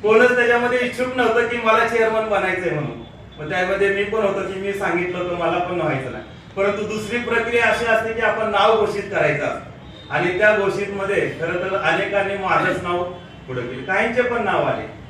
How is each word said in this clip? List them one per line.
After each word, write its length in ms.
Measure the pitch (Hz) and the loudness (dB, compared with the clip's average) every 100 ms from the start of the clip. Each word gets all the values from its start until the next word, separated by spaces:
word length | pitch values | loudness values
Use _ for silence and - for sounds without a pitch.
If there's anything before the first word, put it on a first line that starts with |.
कोणच 320 | 208 226 247 247 | 6 8 8 6
त्याच्यामध्ये 440 | 233 240 240 247 | 4 4 2 0
इच्छुक 360 | 247 - 254 254 | -2 -2 -4 0
नव्हतं 300 | 226 233 233 | 2 2 2
की 100 | 240 | 0
मला 240 | 220 220 226 | 2 2 2
चेअरमन 420 | 233 220 220 214 | 2 2 2 0
बनायचंय 400 | 202 185 180 175 | 0 0 -2 -2
म्हणून. 340 | 151 127 - - - - - | -2 -4 -8 -14 -18 -20 -14
मग 100 | 151 | -6
त्यामध्ये 400 | 185 180 196 196 | -2 0 2 2
मी 140 | 196 | 0
पण 180 | 202 220 | -2 0
होतो 320 | 202 190 185 | 0 0 -4
की 60 | 190 | -6
मी 140 | 202 | -6
सांगितलं 440 | 196 190 170 180 175 | -4 -2 -2 -2 -4
होतं 180 | 180 175 | -4 -2
मला 220 | 165 175 | -2 0
पण 240 | 180 180 | -2 -2
व्हायचं 300 | 156 135 127 | -2 -2 -6
नाही. 120 | 117 - - - - | -10 -14 -18 -12 -2
परंतु 280 | 196 202 | 0 0
दुसरी 340 | 202 214 208 240 | -4 -6 -4 -4
प्रक्रिया 460 | 233 233 226 240 - | 0 0 2 2 2
अशी 200 | 214 233 | 0 2
असते 280 | - 226 | 0 0
की 80 | 233 | -2
आपण 280 | 220 220 214 | 0 0 0
नाव 360 | 196 214 226 202 | 4 4 4 2
घोषित 180 | 202 - | -2 -4
करायचं 340 | 165 151 147 - | 0 0 0 -4
असतं 320 | - - - - - - | -6 -10 -18 -18 -20 -6
आणि 260 | 151 175 180 | -2 2 6
त्या 180 | 214 214 | 6 6
घोषितमध्ये 760 | 190 190 196 202 196 190 147 - | 2 0 -4 -4 0 0 0 -2
खरं 140 | 165 | -4
तर 220 | 175 190 196 | -2 -2 0
अनेकांनी 580 | 160 160 185 196 196 | 0 0 0 0 0
माझंच 500 | 196 190 180 185 175 | -2 0 2 2 -2
नाव 200 | 175 175 180 - - - - | -2 -2 -2 -8 -16 -18 -8
पुढे 140 | 127 | -6
केलं, 240 | 123 - 131 | -6 -8 -2
काहींचे 360 | 196 233 247 | 0 2 2
पण 220 | 247 233 | 0 0
नाव 200 | 202 175 | 0 0
आले 340 | - - - - | 0 -2 -6 -14